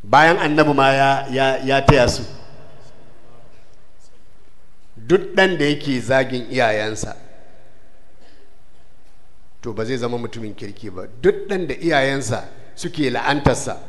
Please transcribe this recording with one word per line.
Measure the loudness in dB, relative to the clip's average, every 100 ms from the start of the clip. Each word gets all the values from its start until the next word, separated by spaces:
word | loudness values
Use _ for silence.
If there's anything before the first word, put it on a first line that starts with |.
Bayan | 6 8 8 6
annabi | 4 4 6
ma | 6 6
ya, | 6 4 4 0
ya, | 2 2 2
ya | 2 4
taya | 6 6 6
su. | 2 -6 -8 -8 -8 -10 -10 -10 -10 -10 -10 -10 -10 -10 -10 -10 -10 -10 -10 -10 -10 -10 -10 -10 -10 -10 -10 -10 -8
Duk | 2 2 2
ɗan | 2 2 4
da |
yake | 2 2 0 -2
zagin | 4 2 2 -2 -2
iyayensa, | 2 4 2 -2 -4 -6 -6 -10 -10 -10 -10 -10 -10 -10 -10 -10 -10 -10 -10 -10 -10 -10 -10 -10 -10 -10 -10 -10 -10 -10 -8
to | -6
ba | -4
zai | -2 -2
zama | -2 -2
mutumin | -4 -6 -6
kirki | -8 -8 -8 -8
ba. | -8 -10 2
Duk | 2 2 -4
ɗan | -4 -2
da |
iyayensa | -2 2 4 4 0 0 -2 -4 -10 -10
suke | -6 -6 0 0
la'antarsa | 2 2 4 4 2 -2 -6